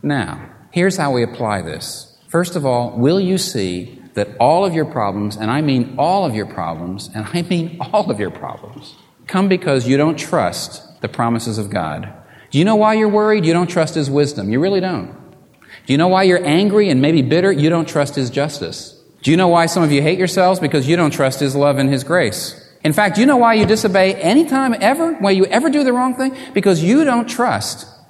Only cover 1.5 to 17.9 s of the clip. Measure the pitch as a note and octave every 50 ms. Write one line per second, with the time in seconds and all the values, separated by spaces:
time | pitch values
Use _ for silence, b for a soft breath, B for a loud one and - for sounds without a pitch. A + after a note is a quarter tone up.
1.5 | G#2 F#2+ E2+ D#2+ D2+ D#2 - - - - - - _ _ _ _ - E3 F3+ F3
2.5 | F3 F3+ C#3 C3+ B2 A#2+ A#2+ A#2+ - A2+ A#2 C#3 E3+ G3 G3 F3+ F#3+ F#3 - -
3.5 | - A2 G2 F#2 F2+ F2+ F2+ - - - - - _ G#2 G#2 - - A2 A#2 C3+
4.5 | D#3 F3 G3+ F#3+ E3 D#3+ D3+ - - C3 G#2+ G2+ F#2+ G#2 G#2 G#2 G#2 G#2+ A2 G#2+
5.5 | B2 D3 D#3+ D3 C3+ B2+ A#2+ - - B2+ C#3+ E3 F#3 G3+ F#3+ D3+ A2 G#2+ G2+ -
6.5 | - - F2 E2+ E2 D#2 E2+ F2 F#2+ G#2 - - - A2 G#2 G#2 - F3 E3+ F3
7.5 | F#3 E3+ E3 E3 D#3+ - - - - G#3 - - G#2+ G#2 G#2 F2 - - - -
8.5 | - - - G#2+ A#2+ C#3 - - - - _ _ _ _ - - - F#3 F#3+ G3
9.5 | F#3+ F3+ - D#3 C#3 C3 A#2+ A#2+ C3+ C#3 D3 D#3+ D#3 - - - - D#3+ G#2+ F2
10.5 | F#2 - - - - - - - - _ - - - - A#2+ A#2 A#2 A2+ A2+ A#2
11.5 | G#2+ G#2+ G#2 G2+ G2 G2 E2 D#2 D2 - - G#2 - - B B B B B B
12.5 | - C#3 E3 G#3 A3 G#3 G#3+ G#3+ A3 A3 A3 G#3+ G#3 G#3+ G#3+ G#3+ G#3+ G#3 E3 D#3+
13.5 | E3 E3+ F3+ E3+ - F3 D#3+ - - E3 D3 C3 C3+ D3 D3 C3+ C#3+ G#2+ G2 G2
14.5 | A2 C3 D#3+ F#3+ G3+ F#3+ F3+ F#3 F3 A#2 F2 - - - - - - - - _
15.5 | _ _ B B B B B - C3 C#3+ E3 F#3 F#3 F#3+ G3 F#3+ F3+ F3 - D3
16.5 | D3+ E3+ G3+ G#3 F#3+ G#3+ G#3 F#3+ C#3+ B2+ C3+ D3 E3 D#3+ C3 A#2+ C#3+ E3+ F3+ G3
17.5 | F#3+ C#3+ D3 D#3 E3+ E3 D#3 -